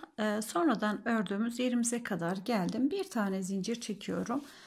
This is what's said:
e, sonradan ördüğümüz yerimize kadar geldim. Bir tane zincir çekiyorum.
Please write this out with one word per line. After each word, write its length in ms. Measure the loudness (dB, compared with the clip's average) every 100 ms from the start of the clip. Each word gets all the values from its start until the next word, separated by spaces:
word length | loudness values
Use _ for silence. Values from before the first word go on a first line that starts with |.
| -2 -2
e, 240 | 0 0
sonradan 680 | 0 2 4 4 2 0 0
ördüğümüz 500 | 2 2 0 0 0
yerimize 440 | 2 2 2 0
kadar 340 | -2 -2 0 -2
geldim. 540 | 0 0 0 2 2
Bir 140 | 0
tane 380 | -2 0 0 0
zincir 380 | -2 -2 -2 -4
çekiyorum. 640 | -4 -6 -4 -4 -2 -4 -4 -14